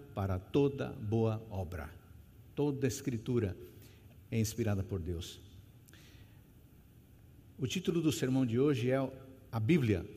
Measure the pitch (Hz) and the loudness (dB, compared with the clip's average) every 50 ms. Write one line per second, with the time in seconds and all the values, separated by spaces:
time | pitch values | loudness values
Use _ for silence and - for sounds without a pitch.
0 | - - - 107 98 95 92 92 - - - 147 143 139 135 131 123 123 120 135 | -14 -10 -4 -2 -2 0 0 -2 -4 0 2 4 4 4 2 0 -6 -6 -8 -8
1 | 113 101 110 117 113 113 107 110 - - 98 95 92 80 87 80 71 73 - - | -4 0 0 2 2 2 0 -2 -6 -8 -6 -6 -6 -6 -6 -8 -10 -10 -12 -18
2 | - - - - - - - - - - - - 143 147 135 127 131 123 - - | -20 -20 -20 -20 -20 -20 -20 -20 -20 -12 -4 -2 0 0 0 0 0 0 0 -2
3 | - 139 120 110 - - 123 120 107 90 - - - - - - - - - - | -4 -4 -4 -4 -2 0 0 2 2 0 -2 -4 -12 -18 -18 -20 -20 -20 -20 -20
4 | - - - - - - 120 113 110 110 - - 113 104 104 95 90 - 101 92 | -20 -20 -20 -20 -12 -4 0 0 0 0 0 -2 0 0 0 0 -2 -2 -4 -4
5 | 82 87 87 80 85 - - - - - - - - - - - - - - - | -4 -4 -6 -6 -6 -10 -12 -16 -18 -20 -20 -20 -20 -20 -20 -20 -20 -20 -20 -20
6 | - - - - - - - - - - - - - - - - - - - - | -20 -20 -20 -20 -20 -20 -20 -20 -20 -20 -20 -20 -20 -20 -20 -20 -20 -20 -20 -20
7 | - - - - - - - - - - - - 147 - - 185 180 196 165 170 | -20 -20 -20 -20 -20 -20 -20 -20 -20 -20 -10 -6 -4 -2 -2 -2 0 0 2 2
8 | 156 156 - - 135 131 131 131 131 117 110 123 135 151 143 117 117 123 131 135 | 2 2 2 2 2 2 2 4 2 4 4 4 4 4 4 2 2 2 2 2
9 | 135 - - - - - - - - - - 113 107 113 175 165 127 107 98 87 | 0 -2 -4 -8 -14 -16 -18 -20 -14 -6 -4 0 4 6 6 6 6 4 4 2
10 | 87 - - | 0 -6 -10